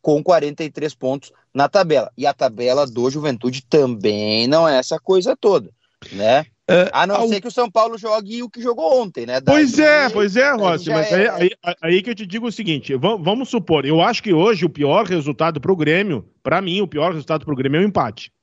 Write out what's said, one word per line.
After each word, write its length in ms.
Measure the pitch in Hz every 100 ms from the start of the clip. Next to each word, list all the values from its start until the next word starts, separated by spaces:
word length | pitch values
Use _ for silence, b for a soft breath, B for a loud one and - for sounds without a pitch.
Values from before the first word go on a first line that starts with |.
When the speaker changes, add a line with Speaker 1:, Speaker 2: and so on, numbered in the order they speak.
Speaker 1:
com 220 | - 147
quarenta 400 | 151 170 147 147
e 60 | 156
três 240 | - 151
pontos 380 | - 131 135 - _ _
na 140 | - 143
tabela. 440 | 202 180 147 104 -
E 120 | 143
a 60 |
tabela 520 | - 131 110 120 131 139
do 240 | 117 127
Juventude 540 | 143 151 117 127 127
também 840 | _ 160 131 113 104 107 104 110 120
não 220 | 156 165
é 80 | 131
essa 220 | - 160
coisa 360 | - 185 185 269
toda, 360 | 214 175 95 _ _ _ -
né? 340 | 95 107 135 156 _ -
Speaker 2:
É, 200 | 175 185
Speaker 1:
A 140 | - 180
não 80 | 208
Speaker 2:
ao- 120 | 233
Speaker 1:
ser 120 | 202
que 60 | 240
o 40 |
São 200 | - 240
Paulo 260 | 220 226 226
jogue 460 | 220 214 202 233
o 60 | 240
que 120 | 240
jogou 400 | 240 233 320 254
ontem, 240 | 208 131 117
né? 140 | 127
Daí 160 | 185 294
Speaker 3:
Pois 240 | 285 285
é, 300 | 302 302 262
pois 260 | 202 208 202
é, 160 | 277
Speaker 1:
aí 60 | 247
Speaker 3:
Rossi, 280 | 196 160 165
Speaker 1:
já 80 |
Speaker 3:
mas 180 | 160 156
Speaker 1:
é. 180 | 180 220
Speaker 3:
aí, 200 | 180 180 -
aí, 120 | 175 175
aí 200 | 160 180
que 80 | 202
eu 60 | 208
te 100 | 202
digo 200 | 214 233
o 40 |
seguinte, 420 | 220 190 147 - 135
va-, 200 | 170 226
vamos 340 | 160 226 254
supor, 360 | 240 170 156 135
eu 160 | 160
acho 200 | 190 226
que 120 | 214
hoje 320 | 160 202 196 160
o 40 |
pior 360 | - 143 180 202
resultado 540 | 180 143 135 160 156
pro 140 | 147 190
Grêmio, 480 | 151 170 208 127 - _
pra 180 | 135 165
mim, 200 | 190 185
o 60 | 185
pior 240 | 143 165
resultado 320 | 160 135 156 135
pro 100 | 135
Grêmio 240 | 135 151
é 20 |
o 40 | 208
empate. 440 | 196 123 - - _